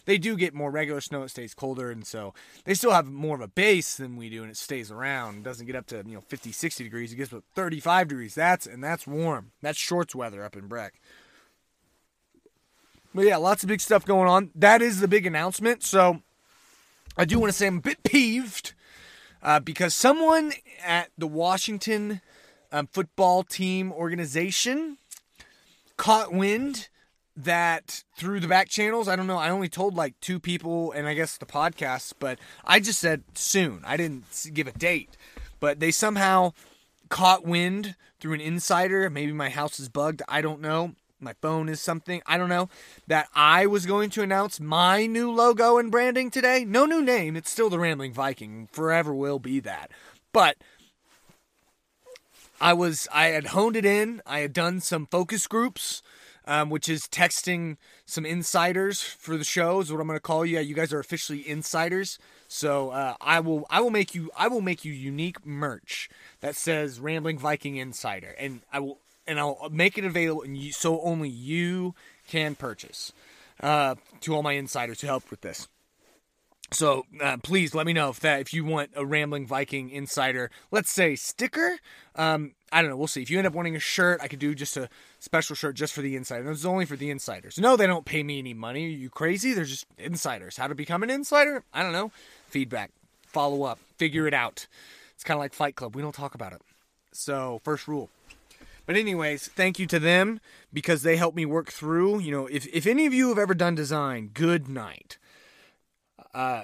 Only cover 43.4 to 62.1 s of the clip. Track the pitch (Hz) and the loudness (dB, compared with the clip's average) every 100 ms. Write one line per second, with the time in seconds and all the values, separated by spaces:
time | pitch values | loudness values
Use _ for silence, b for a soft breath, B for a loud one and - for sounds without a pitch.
43.4 | 151 170 202 202 175 202 208 214 202 196 | 8 10 6 2 0 0 0 -2 0 2
44.4 | 202 - 151 160 180 196 226 226 240 233 | 0 -4 0 4 6 6 2 0 0 4
45.4 | 240 226 233 240 233 233 247 247 254 269 | 6 6 6 6 4 2 4 2 0 2
46.4 | 247 254 233 220 302 330 269 247 160 160 | 2 2 2 4 4 4 4 2 2 -4
47.4 | - - 226 175 170 147 135 117 139 131 | -4 0 2 2 0 0 -4 -2 -4 -4
48.4 | 107 110 110 - 160 165 151 139 139 143 | -10 -14 -12 -4 2 2 2 -2 -2 -4
49.4 | 127 135 107 85 71 - B B _ 220 | -2 -4 -4 -10 -12 -18 B B _ 4
50.4 | 170 - b b b _ _ _ _ _ | 6 4 b b b _ _ _ _ _
51.4 | _ _ _ _ _ _ - - _ _ | _ _ _ _ _ _ -20 -20 _ _
52.4 | - - 160 175 175 156 - 151 160 156 | -18 0 4 4 2 -2 -2 2 4 2
53.4 | 143 185 220 226 202 202 220 233 - 143 | 0 0 2 2 2 4 0 -4 -6 -4
54.4 | 147 147 170 185 - 165 147 175 180 214 | -2 0 0 0 -2 -4 -2 -2 0 -2
55.4 | - 220 247 - - - - B B B | -2 0 0 -2 -8 -8 -12 B B B
56.4 | - 147 151 156 - 160 - - 175 - | -2 0 0 -2 -4 -4 -4 2 2 2
57.4 | - 175 165 151 b b b - 156 175 | -4 -4 -4 -10 b b b -8 -4 -4
58.4 | 165 180 175 185 196 196 - - - 160 | 0 2 2 2 0 -2 -8 -12 -6 -4
59.4 | 147 180 170 190 170 156 156 156 - 160 | -2 0 2 2 0 -4 -4 -4 -2 0
60.4 | 170 165 147 147 160 147 139 165 - 147 | 0 0 -2 -2 -2 -2 -4 -6 -6 -8
61.4 | 143 151 151 170 170 185 190 | -8 -8 -4 -2 0 -2 -4